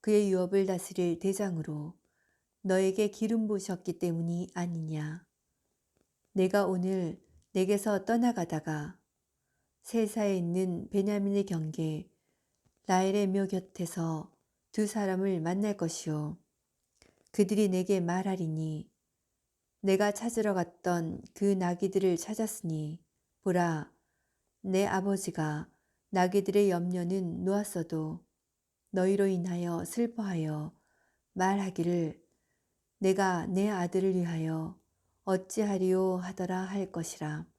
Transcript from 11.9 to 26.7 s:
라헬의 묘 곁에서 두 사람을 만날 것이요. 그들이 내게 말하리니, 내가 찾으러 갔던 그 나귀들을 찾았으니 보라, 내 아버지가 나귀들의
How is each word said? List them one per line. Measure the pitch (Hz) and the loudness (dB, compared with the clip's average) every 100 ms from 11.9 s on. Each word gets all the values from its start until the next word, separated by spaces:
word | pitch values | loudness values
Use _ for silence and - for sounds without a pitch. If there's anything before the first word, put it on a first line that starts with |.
| 156 180 _ _ _ _ _ _ _ - | -4 -8 _ _ _ _ _ _ _ 0
라헬의 | 185 190 202 196 | 2 4 2 2
묘 | 196 190 | 2 0
곁에서 | 190 185 - 175 - 165 160 151 _ _ _ _ | -2 -6 -8 -6 -4 -2 -4 -8 _ _ _ _
두 | - 214 | -2 -2
사람을 | 214 202 185 196 185 | 0 -2 0 0 0
만날 | 160 185 208 202 | 0 0 0 0
것이요. | 170 - - 151 151 165 _ _ _ _ _ _ _ _ _ | -4 -4 -4 -4 -4 -8 _ _ _ _ _ _ _ _ _
그들이 | - 196 208 208 | 0 2 4 2
내게 | 185 185 196 | 2 2 2
말하리니, | 170 180 190 190 165 156 160 156 - _ _ _ _ _ _ _ _ _ | 2 0 -2 -2 -2 -2 -4 -6 -10 _ _ _ _ _ _ _ _ _
내가 | 196 190 208 | 2 4 4
찾으러 | 208 233 233 214 | 0 -4 0 0
갔던 | 190 170 - - 175 160 - - | 0 -2 -2 0 0 0 -6 -12
그 | - | 0
나귀들을 | 202 190 180 175 196 190 190 170 | 2 2 2 0 0 2 2 2
찾았으니 | - 214 220 - 165 156 151 160 _ _ _ _ | -2 -4 -4 -4 -4 -4 -4 -8 _ _ _ _
보라, | - 180 170 156 151 _ _ _ _ _ _ _ | 0 2 2 -2 -6 _ _ _ _ _ _ _
내 | 190 185 202 | -2 2 2
아버지가 | 190 196 196 190 170 156 151 - _ _ _ _ | 0 0 -2 -2 -2 -2 -2 -8 _ _ _ _
나귀들의 | 190 180 202 196 196 202 | 2 4 4 2 4 4